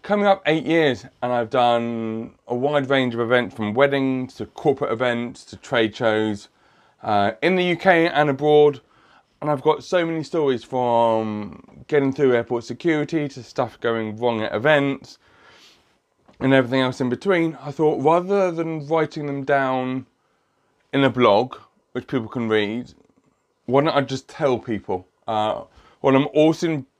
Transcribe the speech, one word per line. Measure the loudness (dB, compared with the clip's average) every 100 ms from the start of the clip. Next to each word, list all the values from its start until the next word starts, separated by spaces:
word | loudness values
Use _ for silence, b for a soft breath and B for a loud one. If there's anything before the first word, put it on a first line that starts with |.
coming | -2 0 2
up | 2 2
eight | -2
years, | 2 2 4 0 -8 _
and | -2
I've | -2 0
done | 2 4 2 -2 -6 -6 -8 -10 _ -8
a |
wide | -4 0 0 0
range | 0 0
of | -2
events, | 2 2 0 -6
from | -4
weddings | 2 2 2 -2 -4 -6
to | -12 -14
corporate | -4 -2 0 -2
events | -2 -2 -2 -6 -12 -20
to | -20
trade | -4 0 0 0
shows, | 0 2 0 -4 -10 b b b b b
uh, | -2 0 0 0
in | -2 0
the |
U | -2 0
K | 2 4 2
and | 2 0
abroad. | 0 4 6 6 2 b b b b b _
And | -4
I've | 0
got | 0 0
so | 0 -2
many | 0 -4
stories, | -4 0 0 0
from | -4 -4 0 2 2 2 -2 -6 -8 -14 -20 -20 -2
getting | 0 0
through | 2 2
airport | 2 0 -6
security | -6 -6 -2 0 -2 -4 -6
to | -10
stuff | -12 -6 -6 -4
going | -4 -2 -4 -2
wrong | -2 -2
at | -4
events | -2 2 2 0 -6 -12 -20 b b b b b b b b _ _ _ _
and | 2
everything | 4 4 0
else | -2 -2
in | -4
between. | -2 0 0 0 -4
I | -12
thought, | -2 0 2
rather | 2 2 2 0 0
than | -2 -6 -6 -4
writing | -2 -2 -6 -8
them | -6
down | -2 0 0 -2 -2 -6 -8 _ _ _ _ _ _ _ _
in | 2
a | 2
blog, | 4 4 4 2 -8 -20 _ _
which | -10 -4
people | -6 -4
can | -6 0
read, | 0 0 -4 -10 _ _ _ _ _ _ _ 0
why | 2
don't | 2
I | 0
just | -2 -6 -10
tell | -4 0 0
people? | -2 -6 -4 -8 -8 _ -6
Uh, | -2 -2 -4 -8 b b b
what | 2 2
I'm | 2
also | 2 2 2 -2 -4 -8 _